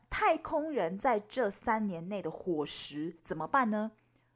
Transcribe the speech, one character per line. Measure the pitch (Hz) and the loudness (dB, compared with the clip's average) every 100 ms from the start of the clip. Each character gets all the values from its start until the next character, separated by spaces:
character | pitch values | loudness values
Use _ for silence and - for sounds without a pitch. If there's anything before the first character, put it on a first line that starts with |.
| - | -8
太 | - 427 320 | 2 4 4
空 | - 311 311 | 2 0 0
人 | 262 165 196 | 2 2 2
在 | 262 214 | 2 2
这 | 202 - 208 | 0 0 0
三 | - - 220 208 | 0 0 0 0
年 | 170 175 | -4 -6
内 | 202 | -6
的 | 160 | -6
伙 | - 190 151 143 | -6 -2 -2 -2
食 | - - 147 165 - | -4 -6 -4 -6 -8
怎 | - 156 | -8 -6
么 | 156 | 0
办 | 277 233 | 2 2
呢？ | 214 220 - _ _ _ | 0 -2 -8 _ _ _